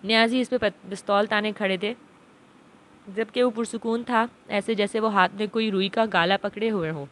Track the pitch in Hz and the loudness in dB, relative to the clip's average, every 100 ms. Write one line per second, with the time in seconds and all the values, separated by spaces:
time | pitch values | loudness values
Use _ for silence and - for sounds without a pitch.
0 | 196 226 226 254 240 247 208 - 185 202 | 2 4 4 2 0 0 0 -4 -12 -10
1 | - 202 214 208 214 202 202 190 208 247 | 0 2 2 0 -2 -2 -2 -2 -4 -8
2 | - - - - - - - - - - | -16 -20 -20 -20 -20 -20 -20 -20 -20 -20
3 | - 196 220 247 247 220 226 226 226 226 | -10 -6 -4 2 2 2 -4 -4 -2 -4
4 | 240 233 233 - - 202 196 214 202 220 | 0 0 0 -6 -4 -4 -2 0 0 0
5 | 220 202 185 196 214 226 220 196 190 226 | 2 4 2 0 -4 -2 0 0 0 0
6 | 220 196 170 196 202 208 226 214 160 156 | 0 2 2 0 -2 -4 -2 -2 -2 -6
7 | 139 | -10